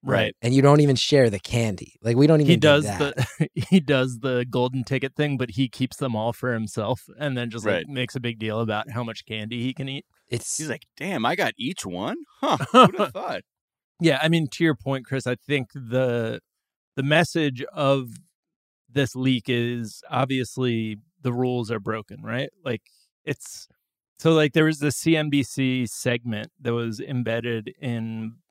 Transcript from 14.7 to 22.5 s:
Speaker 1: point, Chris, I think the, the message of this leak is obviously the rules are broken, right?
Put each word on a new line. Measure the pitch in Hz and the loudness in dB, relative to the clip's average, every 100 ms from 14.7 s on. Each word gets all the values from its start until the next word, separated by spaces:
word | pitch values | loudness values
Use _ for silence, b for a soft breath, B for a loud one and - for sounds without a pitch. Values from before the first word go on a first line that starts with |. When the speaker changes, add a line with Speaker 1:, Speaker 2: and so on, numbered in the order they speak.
| 151 | 0
Speaker 1:
point, | - 135 120 | -4 -6 -4
Chris, | 135 123 | -6 -4
I | 123 | -6
think | - 143 120 | -2 -4 -4
the, | 143 120 123 127 120 113 117 _ _ _ _ _ - | -12 -4 -2 0 0 -2 -6 _ _ _ _ _ -6
the | |
message | 139 151 170 170 151 123 135 | 2 2 2 0 0 -2 -12
of | 170 139 139 127 113 _ _ _ _ _ _ _ | -2 2 2 -2 -14 _ _ _ _ _ _ _
this | 123 131 127 | -2 -2 0
leak | 131 127 - | 0 0 0
is | 120 120 120 113 - - | 0 0 -2 -6 -10 -6
obviously | 127 131 131 117 - 127 117 110 107 _ _ | -2 0 -2 -4 -2 -2 0 -4 -8 _ _
the | 127 | -4
rules | 120 127 123 110 | -2 0 0 -2
are | 117 | -4
broken, | 98 110 104 101 | -4 -8 -8 -16
right? | 110 120 143 | -8 -8 -8